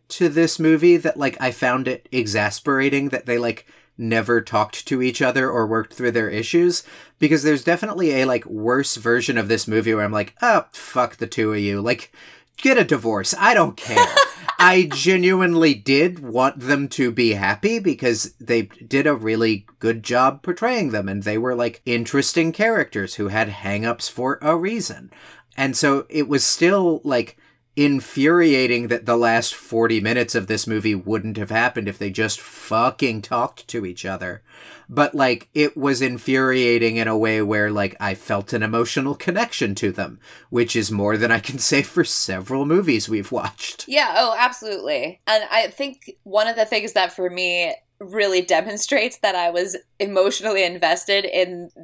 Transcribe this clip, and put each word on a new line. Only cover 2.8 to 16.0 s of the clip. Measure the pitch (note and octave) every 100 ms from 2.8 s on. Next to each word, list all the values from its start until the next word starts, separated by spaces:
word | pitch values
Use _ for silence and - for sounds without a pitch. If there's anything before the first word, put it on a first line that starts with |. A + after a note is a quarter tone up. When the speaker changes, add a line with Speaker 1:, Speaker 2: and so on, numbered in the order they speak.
| C3+ C#3 C#3
Speaker 1:
that | C3 B2
they, | A#2+
like, | A#2+ G#2+ - _ _ -
never | A2+ A2+ G#2+ A#2
talked | G#2+ A2 G#2 - -
to | C3
each | B2+ A#2+
other | C3 B2+ C3
or | A#2+ G#2+
worked | A2+ A2
through | - B2
their | A#2 G#2+
issues, | G#2 A2+ E3+ F3 E3+ - - - _
because | D3 D#3
there's | D3 C#3+
definitely | E3 E3+ G#3+ F#3 E3+
a, | C3+
like, | C3 A#2+ -
worse | G#2+ A2 B2+ C#3 A#2
version | A2 A#2+ A#2 A#2+
of | G2+
this | A2 -
movie | G#2+ A2
where | A2
I'm | G#2
like, | G#2+ G2+ -
"Oh, | A#3+ G#3 -
fuck | - - B2+ B2 -
the | A2+
two | - G#2+
of | G#2+
you. | G2+ G2+
Like, | A2 B2 - - - - _ -
get | C4+ B3
a |
divorce. | E3+ C#3 A2+ G#2 F#2+ -
I | G3+
don't | A3 E3 -
care." | - A4 A#4+ - C5+
Speaker 2:
<laughs> | - - -
Speaker 1:
I | F3+ F#3
genuinely | E3+ C#3 E3+ F#3 F3+ F#3 F3+ E3+ D#3+
did | A#2 G2+ C3+